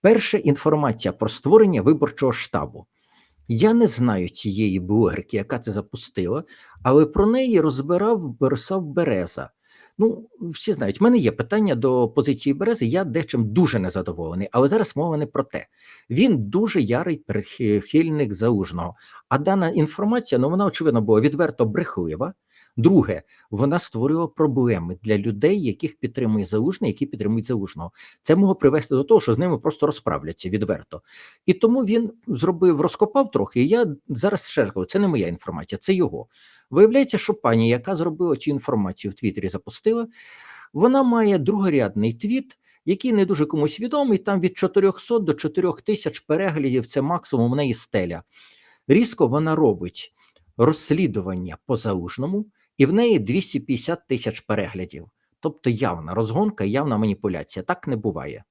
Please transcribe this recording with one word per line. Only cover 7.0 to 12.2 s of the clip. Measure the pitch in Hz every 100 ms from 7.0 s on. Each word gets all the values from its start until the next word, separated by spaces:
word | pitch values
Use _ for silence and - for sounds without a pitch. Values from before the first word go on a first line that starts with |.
| 151
про | 196 208
неї | 247 262 202
розбирав | 156 127 139 180 208 226 151 120
Борислав | 151 - - 190
Береза. | 160 143 156 98 87 - 65 _ _ _ _ -
Ну, | 220 220 - _
всі | 170 156 -
знають, | 196 98 -
в |
мене | 214 247
є | 120
питання | - - 208 208 123
до | 131 127 -
позиції | -